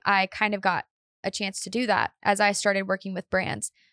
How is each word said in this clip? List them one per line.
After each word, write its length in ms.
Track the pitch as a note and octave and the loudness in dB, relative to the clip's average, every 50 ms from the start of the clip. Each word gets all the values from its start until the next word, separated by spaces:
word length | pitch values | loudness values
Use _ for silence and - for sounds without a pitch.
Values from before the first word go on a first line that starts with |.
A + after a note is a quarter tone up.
| - | 0
I 220 | - G3+ G3 F#3+ F#3 | 2 2 2 2 0
kind 260 | - - G#3+ G#3 G#3 | 0 -2 -2 0 0
of 80 | G3 | 0
got 240 | - G3 F3 D3 - _ _ _ _ _ _ _ - | 0 0 0 0 -2 _ _ _ _ _ _ _ -8
a 80 | G3 | -6
chance 300 | - - G#3 G3 G3 - | -6 -4 -6 -6 -6 -8
to 80 | - F#3+ | -8 -4
do 180 | F#3+ A#3 B3+ G#3+ | -4 -2 0 2
that 240 | G3 - A2 - _ _ - | 2 2 2 0 _ _ 0
as 160 | - G3+ G3+ | 0 2 4
I 100 | G#3 G3+ | 4 2
started 320 | G3+ - - G#3 G3 G3 G3 F#3+ | 2 2 0 0 0 0 0 -2
working 260 | F#3+ F#3+ - G3 F#3+ | -4 -4 -4 -6 -8
with 160 | F3+ - - | -8 -6 -2
brands. 420 | - F#3 F#3 - B2 G#2 - - _ _ _ _ | -2 -2 -2 -2 -6 -6 -8 -10 _ _ _ _